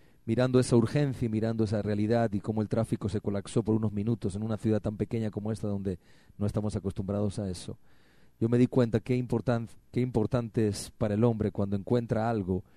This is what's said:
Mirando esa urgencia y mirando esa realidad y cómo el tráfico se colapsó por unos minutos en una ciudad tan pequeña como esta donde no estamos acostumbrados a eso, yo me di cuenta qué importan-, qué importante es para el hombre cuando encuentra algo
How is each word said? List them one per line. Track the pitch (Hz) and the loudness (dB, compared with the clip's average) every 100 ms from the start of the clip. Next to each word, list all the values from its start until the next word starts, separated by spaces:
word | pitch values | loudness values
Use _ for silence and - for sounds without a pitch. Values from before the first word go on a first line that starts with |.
| - _ | -20 _
Mirando | - 113 127 127 | -2 2 4 4
esa | 123 120 | 6 4
urgencia | 113 147 147 123 120 | 4 2 0 0 -2
y | |
mirando | 110 110 113 | 0 0 0
esa | 110 107 | 0 0
realidad | 101 104 107 117 113 | 0 0 2 2 2
y | 101 | 0
cómo | - 110 | -2 -2
el | 104 | 0
tráfico | 110 113 117 104 | 0 0 -2 -2
se | 107 | -4
colapsó | - 101 - - | -2 -4 -2 -2
por | 107 | 2
unos | 110 110 | 2 0
minutos | 101 104 120 107 92 | -2 -2 -2 -2 -4
en | |
una | 110 107 | -4 -2
ciudad | 113 107 | 0 0
tan | 113 107 | 0 -4
pequeña | 104 117 110 | -4 -4 -4
como | 104 104 | -4 -6
esta | 110 104 | -4 -4
donde | 101 98 90 _ - - - | -4 -4 -6 _ -20 -18 -6
no | 104 | -4
estamos | 110 104 101 | -2 -2 -2
acostumbrados | 92 95 95 101 104 98 | -4 -4 -4 -2 -2 -2
a | 98 | -6
eso, | 90 - - - - _ _ - - | -6 -10 -14 -16 -20 _ _ -16 -4
yo | 113 | 2
me | 123 | 4
di | 123 | 4
cuenta | - 120 110 | 4 2 2
qué | - 127 | 0 -2
importan-, | 120 117 - 117 113 - _ | 0 -2 0 -2 -2 -12 _
qué | - | -2
importante | 127 120 107 127 117 117 107 | 0 0 0 0 -2 0 0
es | 101 - | 0 -8
para | - 110 | -4 -2
el | 104 | 2
hombre | 120 113 104 | 4 4 0
cuando | - 101 101 | 0 -2 -2
encuentra | 92 120 117 113 113 | 0 0 0 0 0
algo | 117 90 92 - | 0 0 -2 -4